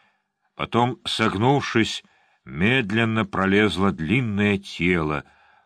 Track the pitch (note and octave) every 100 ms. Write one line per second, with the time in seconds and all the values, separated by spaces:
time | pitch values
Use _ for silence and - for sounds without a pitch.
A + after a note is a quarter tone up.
0 | _ _ _ _ _ - - A#2 B2 A#2+
1 | - - A2 F#2+ B2 B2 - A#2 G#2 -
2 | - _ _ _ - C#2+ G2+ C3 G2 A2
3 | A2+ A2+ G2 - F#2+ G2+ G#2+ F#2 G2 D#2+
4 | D#2 B2 A#2 G2+ G#2 G2 - - F2 F2
5 | D2+ D2 - _ _ _